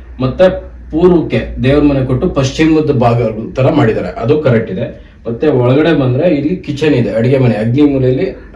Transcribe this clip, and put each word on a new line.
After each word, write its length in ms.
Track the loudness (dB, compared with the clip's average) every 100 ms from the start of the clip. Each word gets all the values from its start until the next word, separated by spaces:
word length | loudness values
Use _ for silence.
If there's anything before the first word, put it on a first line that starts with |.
| -20 -6
ಮತ್ತೆ 300 | -6 2 2 2 -10 -18 -8
ಪೂರ್ವಕ್ಕೆ 720 | 2 4 4 2 -4 -4 -2
ದೇವ್ರ 200 | 2 2
ಮನೆ 220 | 2 0 0
ಕೊಟ್ಟು 240 | -2 -2
ಪಶ್ಚಿಮದ 600 | -2 -2 0 2 2 2
ಬಾಗಿಲು 640 | 2 2 2 -2 -4 -8
ತರ 160 | 0 2
ಮಾಡಿದ್ದಾರೆ, 380 | 2 2 0 -4
ಅದು 340 | -6 0 0
ಕರೆಕ್ಟ್ 300 | 2 0 -2
ಇದೆ. 380 | -6 -8 -10 -20 -14 -10
ಮತ್ತೆ 200 | -2 0
ಒಳಗಡೆ 460 | 2 2 2 2
ಬಂದ್ರೆ 360 | 2 0 0 0
ಇಲ್ಲಿ 260 | 0 -2 -6
ಕಿಚನ್ 380 | -6 -2 0
ಇದೆ, 160 | 0 0
ಅಡಿಗೆ 280 | -2 0 2
ಮನೆ, 180 | 2 0
ಅಗ್ನಿ 260 | 0 2
ಮೂಲೆಯಲ್ಲಿ 480 | 2 2 0 0 -4 -6 -18